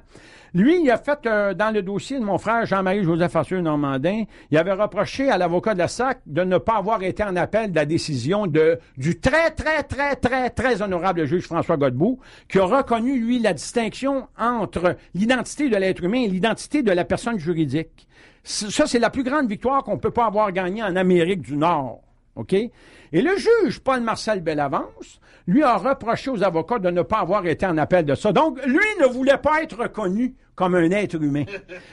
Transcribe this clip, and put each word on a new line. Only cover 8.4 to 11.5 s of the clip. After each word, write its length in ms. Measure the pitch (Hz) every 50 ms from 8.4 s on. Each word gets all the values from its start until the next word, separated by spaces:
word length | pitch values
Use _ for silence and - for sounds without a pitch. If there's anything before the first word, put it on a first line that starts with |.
| 208
de, 320 | 175 143 156 156 160 170 165 - _ _
du 220 | 131 127 165 175 -
très, 320 | - 262 277 320 330 311
très, 320 | 320 - 247 302 311 294 277
très, 320 | - 240 254 285 285 269
très, 340 | 277 - 240 254 254 254 226
très 320 | - - 214 254 240 185
honorable 440 | 208 196 185 165 170 190 180 170 156
juge 180 | 123 160 185 -
François 320 | -